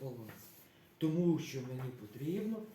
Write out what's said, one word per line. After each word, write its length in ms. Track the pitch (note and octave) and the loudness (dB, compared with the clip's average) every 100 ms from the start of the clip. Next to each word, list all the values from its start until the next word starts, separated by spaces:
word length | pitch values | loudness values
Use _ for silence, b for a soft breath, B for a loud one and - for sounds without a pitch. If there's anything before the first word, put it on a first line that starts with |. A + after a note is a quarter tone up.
балансу. 440 | C3+ A#2+ G#2+ G#2 - - B B B - | -8 -8 -10 -14 -18 -20 B B B 0
Тому 400 | D#3+ E3 F3 D3 | 2 6 6 6
що 220 | - C3+ | 2 -4
мені 300 | B2 B2+ B2+ - | -4 -4 -4 -6
потрібно, 560 | G#2 A#2+ D3 G3 A3 A3 - | -12 -4 -2 0 0 -2 -6